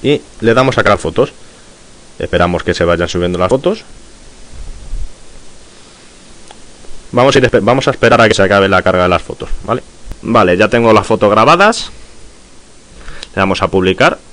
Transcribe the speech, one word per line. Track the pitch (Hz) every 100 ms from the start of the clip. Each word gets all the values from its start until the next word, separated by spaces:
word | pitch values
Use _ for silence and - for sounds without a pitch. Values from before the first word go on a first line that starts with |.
Y | 131 143 - -
le | 110
damos | 117 131 123
a |
crear | 101 101
fotos. | - 82 127 - - - - - - - - -
Esperamos | 85 87 87 87
que | -
se | 87
vayan | 85 85 85
subiendo | 90 87 87
las | 92
fotos. | 131 165 190 - - - - - - - - - - - - - - - - - - - - - - - - - - - - - - - - -
Vamos | - 131
a | 135
ir | 123
espe-, | 120
vamos | 98 131 135
a |
esperar | 127 117 117
a | 113
que |
se | 104
acabe | 98 101 98
la | 95
carga | 90 92
de | 90
las | 90
fotos, | - - - -
¿vale? | - 117 - - - -
Vale, | - 113 95 90
ya | 107
tengo | 117 117
las | 107 101
fotos | 110 104
grabadas. | 104 117 170 202 233 - - - - - - - - - - - - - - -
Le | -
damos | 95 92
a | 92
publicar. | 98 92 92 147 - -